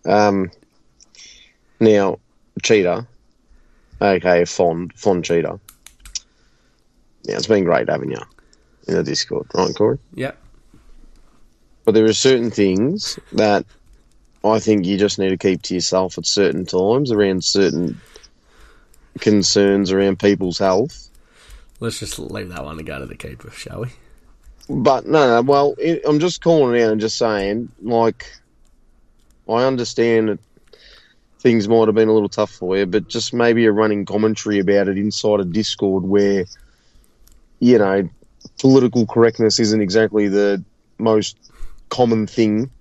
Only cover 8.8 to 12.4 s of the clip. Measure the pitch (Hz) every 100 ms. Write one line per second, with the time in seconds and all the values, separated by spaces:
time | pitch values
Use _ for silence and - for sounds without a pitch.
8.8 | - 87 78 - - - - - - -
9.8 | 107 139 _ - 131 - - _ _ -
10.8 | - - - - - _ _ _ _ _
11.8 | - 107 110 104 131 131